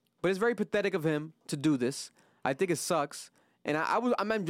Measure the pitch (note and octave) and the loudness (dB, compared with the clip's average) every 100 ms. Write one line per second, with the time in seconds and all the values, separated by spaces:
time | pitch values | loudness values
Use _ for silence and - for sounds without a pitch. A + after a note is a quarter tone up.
0 | _ _ F3 F#3+ A#3 A#3+ G#3+ G#3 G3 F3+ | _ _ 0 2 0 0 0 0 0 0
1 | D#3 D3+ D#3 - - D3+ D#3 C#3 A#2+ - | 0 0 -4 -14 -8 0 2 2 2 -2
2 | - _ _ _ B2 C#3 F#3+ E3 - E3+ | -12 _ _ _ -2 0 0 0 0 -2
3 | C#3+ - - _ _ _ - D3+ - G#3 | -2 -8 -16 _ _ _ -4 -2 2 0
4 | A#3+ - G#3 A3 E3+ | 2 0 0 -2 0